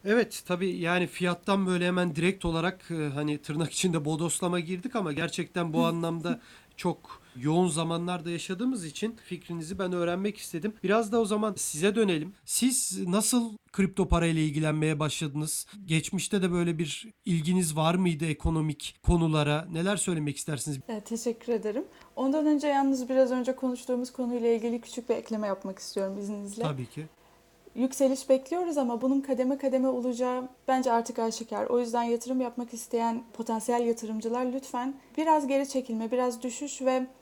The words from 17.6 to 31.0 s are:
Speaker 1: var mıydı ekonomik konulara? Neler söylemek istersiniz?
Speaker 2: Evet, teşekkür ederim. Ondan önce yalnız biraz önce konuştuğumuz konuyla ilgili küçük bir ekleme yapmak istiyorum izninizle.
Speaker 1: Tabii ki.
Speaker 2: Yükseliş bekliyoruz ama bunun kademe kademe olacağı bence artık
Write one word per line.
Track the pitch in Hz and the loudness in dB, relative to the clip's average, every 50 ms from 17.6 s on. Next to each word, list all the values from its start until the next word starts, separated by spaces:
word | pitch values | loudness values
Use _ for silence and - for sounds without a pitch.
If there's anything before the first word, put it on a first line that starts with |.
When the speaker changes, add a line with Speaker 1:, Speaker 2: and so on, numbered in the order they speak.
| 180 156 151 | 2 2 2
Speaker 1:
var | 160 156 165 170 | 2 2 4 4
mıydı | 180 190 180 165 143 170 | 4 2 2 2 0 -2
ekonomik | 160 151 - - 165 165 160 160 156 143 - - - - _ | -2 -2 0 0 0 0 2 0 -2 -2 -4 -10 -12 -12 _
konulara? | - - 180 170 165 160 156 151 147 139 151 151 170 185 | 2 4 4 4 4 4 4 4 4 4 2 0 -2 -4
Neler | 165 165 175 190 208 | -4 -2 0 0 0
söylemek | 180 - 196 175 156 151 147 139 | 0 0 -2 0 0 -2 -2 -4
istersiniz? | - - - 151 127 - 156 143 135 - - | -4 -4 -4 -4 -4 -4 -6 -6 -6 -6 -8
Speaker 2:
Evet, | 220 208 208 | -8 -8 -6
teşekkür | - 233 226 - 240 226 233 - 240 | -6 -8 -4 -4 -4 -4 -4 -4 -2
ederim. | 240 214 196 214 208 262 381 - - - - - _ | -2 -2 0 -2 -4 -4 -6 -8 -14 -20 -20 -14 _
Ondan | - 254 269 277 311 294 | -2 0 0 2 2 4
önce | 302 302 285 294 | 4 4 4 2
yalnız | 294 285 277 277 269 269 254 254 240 | 2 2 4 4 4 2 0 0 2
biraz | 262 262 262 240 | 4 4 4 4
önce | 254 254 247 254 262 | 4 0 0 -2 -2
konuştuğumuz | - 262 254 247 240 - - 247 240 247 247 | 0 -2 -2 -2 -4 -4 -2 -2 -2 -2 -6
konuyla | - - 254 240 247 240 233 233 | -6 -6 -4 -2 -2 0 2 2
ilgili | 233 226 220 240 233 240 | 2 2 2 -2 -2 -4
küçük | 233 - - 254 233 - | -6 -8 -10 -8 -2 -2
bir | 226 | -2
ekleme | - 226 - 220 214 214 | -2 -2 -4 -4 -4 -2
yapmak | 202 190 190 - 196 190 - | -2 -4 -4 -6 -10 -10 -10
istiyorum | - - - 202 196 190 196 - | -12 -8 -4 -4 -4 -4 -4 -6
izninizle. | 101 101 214 202 101 - - - | -8 -8 -8 -8 -8 -10 -6 -4
Speaker 1:
Tabii | 156 156 143 131 123 | -2 -2 -2 -4 -8
ki. | - - 147 156 156 _ _ _ _ _ _ _ _ _ _ _ - _ | -8 -10 -12 -12 -12 _ _ _ _ _ _ _ _ _ _ _ -12 _
Speaker 2:
Yükseliş | 214 254 262 262 - 277 262 269 262 - - | -2 -2 0 2 2 2 2 2 0 2 2
bekliyoruz | 269 262 262 - 330 349 359 339 302 285 | 2 2 2 -2 -2 -2 -2 0 0 0
ama | 262 240 240 220 | 0 0 -2 0
bunun | 247 262 277 277 | 0 2 2 0
kademe | 269 - 262 226 254 254 277 269 | 0 0 0 0 2 0 0 0
kademe | 277 269 247 262 254 262 | 0 0 2 2 2 2
olacağı | 254 247 240 254 240 233 254 247 247 254 254 254 - _ _ - | 0 0 -2 -2 -2 0 -2 -2 -2 -4 -6 -8 -14 _ _ 0
bence | 262 262 247 254 | 2 2 4 4
artık | 233 233 | 2 2